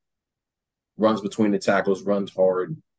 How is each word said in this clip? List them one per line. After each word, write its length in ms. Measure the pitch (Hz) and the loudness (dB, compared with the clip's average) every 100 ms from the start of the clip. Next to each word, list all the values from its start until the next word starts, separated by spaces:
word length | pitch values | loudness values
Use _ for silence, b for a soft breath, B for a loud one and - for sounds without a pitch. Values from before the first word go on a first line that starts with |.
| _ _ _ _ _ _ _ _ _ - | _ _ _ _ _ _ _ _ _ -2
runs 240 | 110 104 | 0 0
between 320 | 98 - 104 | -4 0 0
the 60 | 98 | 0
tackles, 440 | - 98 95 92 | 2 2 2 -2
runs 300 | 98 101 95 | -2 -2 -2
hard, 420 | - 92 92 87 78 _ | 0 2 2 -4 -8 _